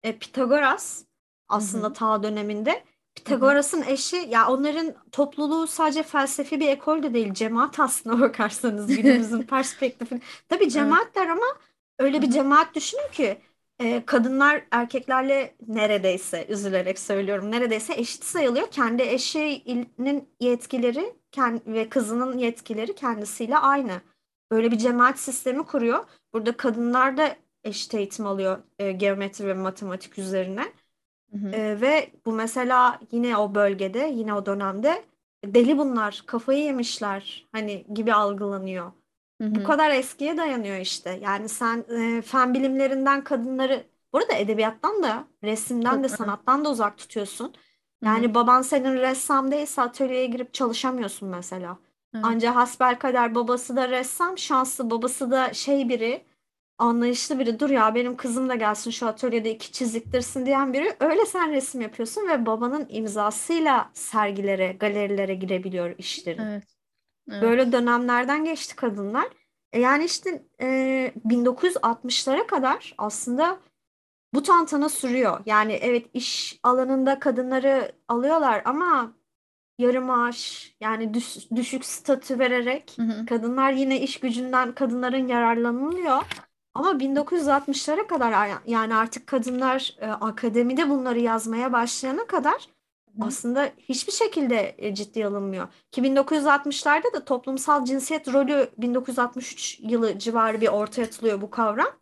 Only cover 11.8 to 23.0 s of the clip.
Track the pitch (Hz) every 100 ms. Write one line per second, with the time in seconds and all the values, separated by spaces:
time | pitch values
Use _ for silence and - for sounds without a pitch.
11.8 | _ - 269 285 269 269 277 285 330 320
12.8 | - 508 587 - 240 202 _ _ _ _
13.8 | 240 240 233 254 233 269 285 294 - 240
14.8 | 240 262 247 262 269 277 254 _ 226 220
15.8 | 214 208 185 185 - 170 - 208 202 190
16.8 | 185 190 - 196 196 202 202 233 247 220
17.8 | 226 311 233 - - 349 269 240 440 -
18.8 | 233 240 254 240 - 311 302 277 - 240
19.8 | 233 - 262 285 277 _ 247 240 - 262
20.8 | 240 247 415 - _ - 247 226 - 220
21.8 | 220 269 214 233 254 254 240 233 - 214
22.8 | 233 392